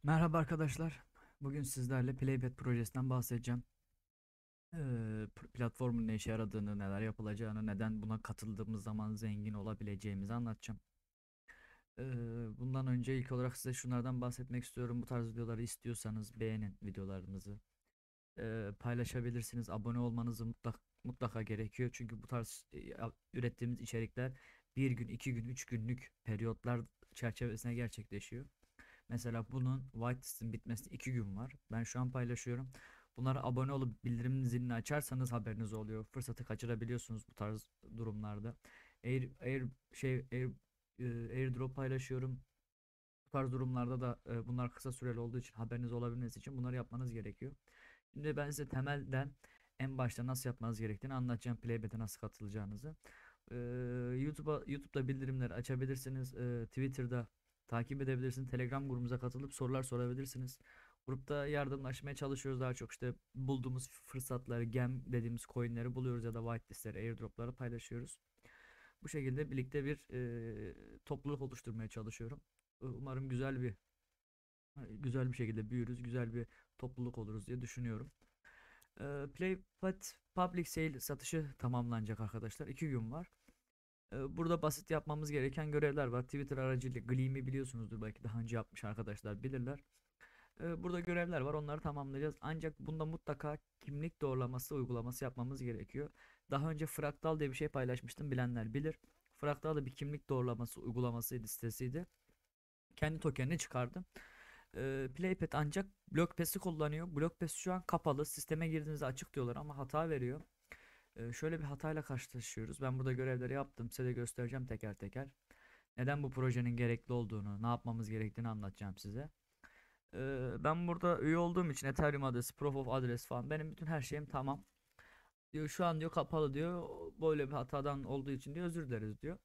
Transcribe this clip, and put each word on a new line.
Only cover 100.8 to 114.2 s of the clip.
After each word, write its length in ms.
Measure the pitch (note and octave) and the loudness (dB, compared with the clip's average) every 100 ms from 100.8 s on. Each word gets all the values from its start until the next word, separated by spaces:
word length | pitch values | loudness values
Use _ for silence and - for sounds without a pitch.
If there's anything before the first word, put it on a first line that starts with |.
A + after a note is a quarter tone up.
uygulamasıydı, 680 | - A#2+ B2 A#2 A2 B2+ A2 | -2 2 2 0 -2 -4 -4
sitesiydi. 580 | - A#2 G#2+ B2+ C#3+ F3+ _ _ _ _ _ _ _ _ - | -4 -4 -2 -2 -2 -4 _ _ _ _ _ _ _ _ 0
Kendi 240 | D3+ D#3+ | 2 4
tokenini 380 | D#3 B2+ C3 F3 | 2 2 2 2
çıkardım. 460 | - B2 B2 - F3+ - - - - - - - | 2 0 0 -2 -8 -14 -20 -20 -20 -20 -10 -2
Ee, 320 | C3 C3+ C3 | 0 0 -2
Playpad 380 | C3+ F#3 F#3 E3 | 0 0 2 2
ancak 340 | C#3+ D3 F#3+ G3 - - | 4 2 2 -2 -6 0
Blockpass'i 460 | D3+ E3+ - E3 G3 | 4 4 4 0 2
kullanıyor. 580 | F3+ D#3 D3+ D3+ E3+ D3 | 0 2 2 2 -2 2
Blockpass 380 | D#3+ - E3 | 2 2 -2
şu 180 | - F#3 | -2 0
an 100 | F#3 | 0
kapalı. 440 | - E3+ E3 C3+ D3+ | 2 2 4 4 2
Sisteme 420 | - - D#3 E3 | -2 -2 0 2
girdiğinizde 380 | D#3+ D3+ D3+ C#3 | 2 0 0 -2
açık 280 | C3 - | -2 -4
diyorlar 220 | - A#2+ B2+ | 0 0 0
ama 220 | D3 C#3 | -6 -6
hata 300 | C3+ D3+ E3 | -2 0 2
veriyor. 300 | D3 B2 C#3+ - _ _ - - - _ - | 2 0 -2 -8 _ _ -20 -20 -20 _ -8
Ee, 160 | A#2 | -6
şöyle 260 | A#2+ D#3 D#3+ | -2 0 0
bir 60 | |
hatayla 380 | D3 C#3 D#3 D#3 | -2 -2 0 -2
karşılaşıyoruz. 800 | D3 C3 - B2+ A2+ - A2 - | 0 -4 -4 -8 -6 -4 -4 -2
Ben 180 | C3+ C3 | 0 2
burada 140 | C3 | 2
görevleri 400 | B2+ C3 B2+ B2+ | 2 2 2 0
yaptım. 380 | C3+ C#3 - A#2+ | 0 -2 -4 -6
Size 140 | - B2+ | 0 0
de 40 | |
göstereceğim 540 | A#2 | 2